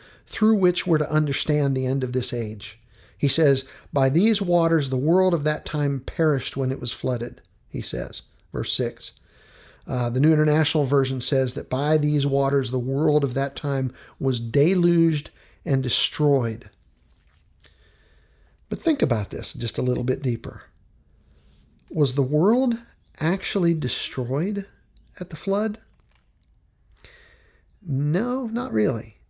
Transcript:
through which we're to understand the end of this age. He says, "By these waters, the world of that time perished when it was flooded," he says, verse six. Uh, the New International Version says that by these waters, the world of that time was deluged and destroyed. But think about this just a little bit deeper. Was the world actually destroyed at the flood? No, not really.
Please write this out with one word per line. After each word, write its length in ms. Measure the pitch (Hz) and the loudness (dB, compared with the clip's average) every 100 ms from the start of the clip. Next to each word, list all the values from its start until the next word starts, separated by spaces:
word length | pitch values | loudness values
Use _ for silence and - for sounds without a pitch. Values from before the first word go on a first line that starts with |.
| - - - | -12 -20 -14
through 300 | - 214 208 | 0 2 4
which 300 | 180 180 175 | 2 0 0
we're 120 | 156 | 0
to 120 | 143 | 2
understand 640 | 151 147 135 - 147 139 | 0 0 -2 0 0 2
the 120 | 131 131 | 0 0
end 180 | 135 | -2
of 80 | 123 | -2
this 200 | 127 - | -2 -2
age. 440 | 120 107 104 - - _ - - - | -4 -6 -8 -14 -18 _ -20 -20 -2
He 120 | 143 | 0
says, 360 | - 147 131 - - - | 4 4 4 -2 -20 -6
"By 200 | 139 135 | 0 2
these 320 | 156 220 214 | 4 2 2
waters, 480 | 175 175 165 165 131 | 2 2 4 2 0
the 80 | 131 | -2
world 340 | 147 185 185 | 2 4 4
of 120 | 165 | 2
that 200 | 151 151 | 0 -4
time 360 | - 151 143 139 | -6 -2 -2 -2
perished 580 | - - 156 135 - 139 | -6 0 0 0 -2 -4
when 120 | 127 | -4
it 100 | 131 | -4
was 120 | 113 | -6
flooded," 480 | - 131 120 120 - _ _ _ | -6 -4 -4 -6 -12 _ _ _
he 100 | 123 | -10
says, 400 | - - - - - _ _ | -8 -8 -8 -12 -18 _ _
verse 200 | 127 117 | -8 -4
six. 400 | - 139 - - _ _ _ - - - - - | -4 -4 -6 -18 _ _ _ -20 -20 -20 -20 -6
Uh, 240 | 127 120 | -4 -2
the 100 | 127 | 2
New 120 | 156 | 4
International 520 | 151 151 156 143 156 | 4 4 4 2 0
Version 360 | 135 139 127 131 | 2 2 2 -2
says 340 | - 135 127 | 0 0 0
that 160 | - - | -4 -6
by 260 | 131 147 156 | -4 2 2
these 300 | 147 147 139 | 2 2 2
waters, 440 | 139 135 139 120 | 2 2 0 0
the 80 | 127 | -4
world 440 | 123 135 156 147 | -2 0 2 2
of 120 | 135 | 0
that 200 | 131 139 | -2 -4
time 380 | - 143 135 131 - - - | -4 -4 -2 -2 -6 -20 -4
was 220 | 135 117 | -2 -2
deluged 880 | 113 139 165 185 175 170 165 147 - _ - _ | 0 2 4 4 4 4 4 2 -6 _ -20 _
and 180 | - 135 | -2 0
destroyed. 880 | 123 - - - 151 135 117 107 - _ _ _ _ _ _ _ _ _ - _ _ _ _ _ _ _ _ _ - | 0 0 -2 2 2 4 2 -4 -14 _ _ _ _ _ _ _ _ _ -20 _ _ _ _ _ _ _ _ _ -10
But 120 | - | -4
think 200 | 330 285 | -2 0
about 300 | 127 113 101 | 0 0 -4
this 220 | - - | -8 -10
just 260 | 117 117 - | -8 -6 -2
a 40 | |
little 220 | 127 123 | -2 -2
bit 180 | 120 127 | -2 -2
deeper. 420 | 135 113 - - - _ _ _ _ _ _ _ _ _ _ _ _ | -2 -4 -8 -14 -20 _ _ _ _ _ _ _ _ _ _ _ _
Was 240 | 165 135 | 0 0
the 80 | 135 | 0
world 560 | 131 151 190 247 254 233 - _ _ - | 0 2 4 4 2 -2 -8 _ _ -4
actually 540 | 156 190 - 196 170 | -2 -2 -4 0 2
destroyed 920 | 160 131 - - - 120 139 196 202 190 _ _ _ _ - | 0 -2 -4 -6 -6 -4 -2 -2 -4 -8 _ _ _ _ -16
at 100 | 180 | -12
the 60 | 151 | -8
flood? 420 | 196 196 220 214 _ _ _ _ _ _ _ _ _ _ _ _ - - - _ _ _ _ _ 180 | -2 -2 -2 -6 _ _ _ _ _ _ _ _ _ _ _ _ -20 -20 -20 _ _ _ _ _ -6
No, 600 | 135 147 175 247 254 226 | -2 0 0 0 -4 -4
not 260 | 226 254 | -6 -2
really. 460 | 220 196 113 - _ | 0 0 -2 -8 _